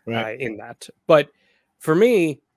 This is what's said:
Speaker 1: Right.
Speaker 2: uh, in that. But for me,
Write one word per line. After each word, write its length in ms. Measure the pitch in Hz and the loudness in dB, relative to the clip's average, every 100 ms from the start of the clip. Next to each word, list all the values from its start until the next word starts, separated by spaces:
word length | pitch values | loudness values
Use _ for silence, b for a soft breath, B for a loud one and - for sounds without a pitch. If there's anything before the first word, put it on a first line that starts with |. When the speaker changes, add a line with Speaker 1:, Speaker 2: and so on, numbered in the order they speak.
| - | -8
Speaker 1:
Right. 340 | 113 110 120 | -6 -6 -8
Speaker 2:
uh, 40 | |
in 120 | 123 107 | -10 -10
that. 320 | 117 - - _ - | -16 -20 -20 _ 2
But 220 | 156 147 _ _ _ _ _ | 2 2 _ _ _ _ _
for 160 | - | -2
me, 460 | 160 233 220 165 135 _ | 2 4 2 0 -4 _